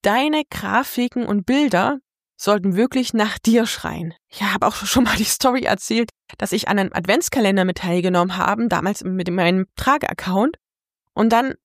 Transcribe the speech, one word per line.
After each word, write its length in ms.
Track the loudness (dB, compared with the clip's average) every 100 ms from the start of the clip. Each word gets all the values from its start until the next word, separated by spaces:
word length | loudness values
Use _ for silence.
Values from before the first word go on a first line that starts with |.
deine 400 | 0 2 2 0 -2
Grafiken 760 | -6 -2 -2 -2 -2 -2 -2 -2
und 220 | -2 2
Bilder 500 | 2 2 2 0 -2 _ _ _ -8
sollten 360 | 0 2 2 2
wirklich 400 | 2 0 -2 0
nach 240 | 0 -2
dir 260 | 2 4 4
schreien. 480 | -2 -8 -8 -8 -10 _
Ich 160 | -8
hab 200 | -4 0
auch 120 | 0 -2
schon 280 | -2 0
mal 120 | 2 0
die 80 |
Story 400 | -2 0 2 2
erzählt, 480 | 0 -2 -2 -2 -2 -6 _ -10
dass 140 | -4
ich 160 | -4 -2
an 100 | -2
einem 160 | -2
Adventskalender 720 | -2 0 0 0 0 2 2 0
mit 140 | -2
teilgenommen 580 | -2 0 2 2 0 0
habe, 300 | -2 0 0
damals 360 | 0 -2 -4
mit 240 | -4 -4 -4
meinem 340 | 0 2 2 -2 -4
Trage-Account. 840 | 0 0 0 -6 -2 0 0 -2 _ _ _ _ _ 0
Und 160 | 2
dann 240 | 4 0 -6